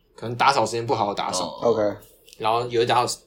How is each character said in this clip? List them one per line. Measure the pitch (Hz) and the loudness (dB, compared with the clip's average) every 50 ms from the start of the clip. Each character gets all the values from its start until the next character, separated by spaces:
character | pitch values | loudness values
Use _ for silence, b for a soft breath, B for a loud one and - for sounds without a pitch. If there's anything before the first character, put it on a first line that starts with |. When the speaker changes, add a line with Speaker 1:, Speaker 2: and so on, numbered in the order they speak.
| _ _ _ | _ _ _
Speaker 1:
可 | - - | -14 -10
能 | 113 123 | -8 -2
打 | 117 120 131 139 | 2 4 4 4
扫 | 139 113 | 4 2
时 | - 117 | 0 -2
间 | 117 117 | -4 -2
不 | 120 139 | -2 0
好 | 113 107 | 0 0
好 | 101 98 | 0 -2
打 | 87 80 87 90 | -4 -4 -4 -4
扫。 | 92 90 80 - - | -4 -4 -6 -6 -2
Speaker 2:
哦。 | - 120 | 0 2
Speaker 3:
OK。 | 113 110 107 104 98 - - - _ _ _ - - - | 2 2 2 0 -2 -6 -12 -20 _ _ _ -20 -12 -4
Speaker 1:
然 | 110 107 113 | -2 0 0
后 | 120 123 123 | 0 0 0
有 | 120 113 120 | 0 0 2
一 | |
打 | 123 - 120 123 | 2 2 2 2
扫， | 113 - - - | 0 -2 -8 -12